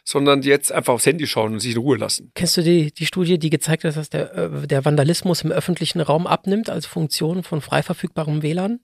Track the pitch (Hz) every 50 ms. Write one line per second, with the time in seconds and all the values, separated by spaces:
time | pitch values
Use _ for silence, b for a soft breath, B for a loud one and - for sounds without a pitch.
0 | B - - 143 139 143 139 139 131 139 139 139 - - - 160 - - 127 113
1 | - - 143 170 151 - - 123 110 107 110 107 104 123 113 117 117 143 131 107
2 | 107 101 - - - - _ - 185 160 - 190 170 165 175 175 156 151 - -
3 | 160 - - 185 185 165 185 165 156 156 156 151 - - 160 160 - 165 143 156
4 | 151 - - 156 156 - - 180 170 170 151 143 143 143 143 139 135 147 147 147
5 | 139 147 170 - - 190 170 - - 156 - - - - 175 - 160 151 - 175
6 | 156 - 151 160 175 - - - - 185 196 214 226 - - 175 151 - - 180
7 | 160 147 - - 170 156 170 190 175 - - 151 - - - 151 147 - 175 -
8 | - 175 - - 156 151 151 156 151 147 156 180 185 202 233 240